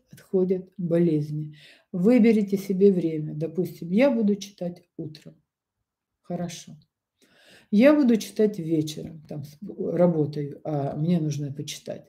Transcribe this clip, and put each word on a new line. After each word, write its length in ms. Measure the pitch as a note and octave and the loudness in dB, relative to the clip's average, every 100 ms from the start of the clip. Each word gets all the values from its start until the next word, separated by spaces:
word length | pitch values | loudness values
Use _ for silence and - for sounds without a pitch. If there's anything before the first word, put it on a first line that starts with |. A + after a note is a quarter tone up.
| _ - | _ -20
отходят 520 | _ F#3+ F#3 F#3 F#3 - | _ 0 0 -2 -6 -8
болезни. 800 | E3+ E3+ E3+ D3+ D3+ D3+ D3+ - - _ _ | 0 2 2 2 -2 -6 -10 -14 -20 _ _
Выберите 640 | F3+ G3+ B3+ A3+ G#3+ G3+ G3 | 0 4 6 6 4 2 -2
себе 360 | - F#3 G3+ | -2 4 4
время. 420 | F3+ E3 D#3 D#3 | 4 0 -2 -6
Допустим, 560 | D3+ D#3+ F#3+ E3+ - E3+ | -6 -6 -4 -6 -8 -2
я 200 | G3+ C#4 | 2 2
буду 260 | A#3 G3+ G3 | 2 0 -2
читать 460 | - - F3 F3 _ - | -6 -10 -10 -10 _ -14
утром. 380 | D#3 D#3 - - _ _ _ _ _ _ _ _ | -14 -14 -20 -20 _ _ _ _ _ _ _ _
Хорошо. 540 | - F3 E3+ - - D3+ _ _ _ _ _ _ _ - _ | -10 -8 -8 -12 -18 -20 _ _ _ _ _ _ _ -20 _
Я 240 | G#3 C4+ | 4 6
буду 220 | D4+ B3 A3 | 6 4 2
читать 420 | - - G#3+ F3+ | 0 0 0 0
вечером, 640 | D#3+ D#3 D#3 E3 D#3 D#3+ - | -2 -2 -2 -8 -14 -16 -14
там, 160 | D3+ | -12
с-, 140 | - - | -14 -14
работаю, 960 | G3+ - F#3 E3+ F3 D#3+ D3 D3+ C#3+ - | -14 -8 -4 2 2 2 -2 -4 -10 -10
а 320 | D#3 D#3 C#3+ D3 | -6 -4 -4 -4
мне 220 | D#3+ F3 | -2 0
нужно 320 | D#3 C#3 C#3+ | -2 -4 -8
почитать. 560 | C#3+ D3+ - - - | -10 -12 -12 -14 -16